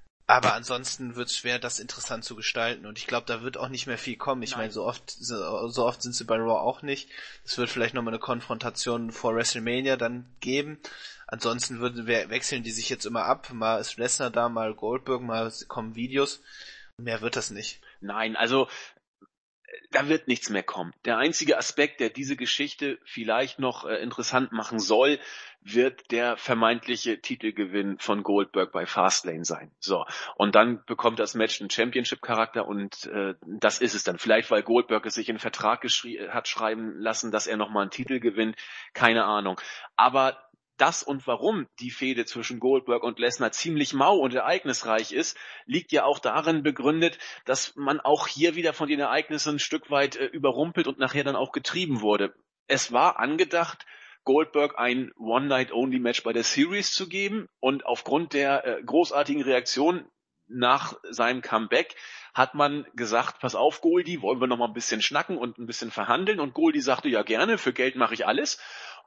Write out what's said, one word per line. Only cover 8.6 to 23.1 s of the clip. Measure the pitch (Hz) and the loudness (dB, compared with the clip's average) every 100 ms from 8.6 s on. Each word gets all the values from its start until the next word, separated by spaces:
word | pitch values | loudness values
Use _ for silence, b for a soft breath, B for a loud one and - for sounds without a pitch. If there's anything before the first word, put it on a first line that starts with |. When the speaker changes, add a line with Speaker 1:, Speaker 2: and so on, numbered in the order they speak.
| 120 - 123 120 113 | -6 -4 -4 -2 -4
Speaker 1:
vor | 101 120 | -2 0
WrestleMania | 113 117 123 113 123 135 131 | 2 0 -2 -2 -2 0 0
dann | 117 123 123 - | 0 -4 -12 -10
geben. | 127 135 147 151 B B B B - | -2 -2 -2 -10 B B B B -12
Ansonsten | 113 117 120 - 120 | -6 -4 -2 -4 -4
würden, | 123 120 113 | -4 -4 0
we-, | 113 98 | 0 0
wechseln | 120 - 131 | -4 -4 -6
die | 113 | -6
sich | 110 110 | -8 -6
jetzt | 123 | -6
immer | 104 117 - | -4 -2 0
ab. | 131 - | -2 -4
Mal | 120 110 110 | -4 0 0
ist | - - | -2 -4
Lesnar | 123 - 127 | -2 -2 -2
da, | 120 120 | 0 0
mal | 113 110 | -2 -4
Goldberg, | 107 107 123 131 127 | -4 -4 -4 -2 -4
mal | 123 113 113 | -2 -4 -4
s-, | - - | -8 -10
kommen | - 110 | -10 -8
Videos. | 113 127 139 139 - B B B B B - | -8 -4 0 0 -2 B B B B B -12
Mehr | 120 113 | -6 -4
wird | 113 127 | -2 -4
das | - | -4
nicht. | 98 - - b b | -8 -12 -12 b b
Speaker 2:
Nein, | 101 104 113 | -8 -4 -2
also, | 110 117 135 127 B B - _ _ _ _ _ _ - - - | 0 2 4 2 B B -20 _ _ _ _ _ _ -20 -20 -2
da | 139 143 | 0 2
wird | 156 - | 0 0
nichts | 120 - | -2 -2
mehr | 101 | -4
kommen. | - 95 85 - | -4 -6 -8 -6
Der | - 113 | -2 2
einzige | 147 170 151 139 | 2 2 2 2
Aspekt, | - - 147 - | 2 0 0 0
der | 113 | -4
diese | 131 135 131 | -2 -6 -4
Geschichte | 123 - 147 - 143 131 | -2 -2 -4 -4 -6 -6
vielleicht | - | -10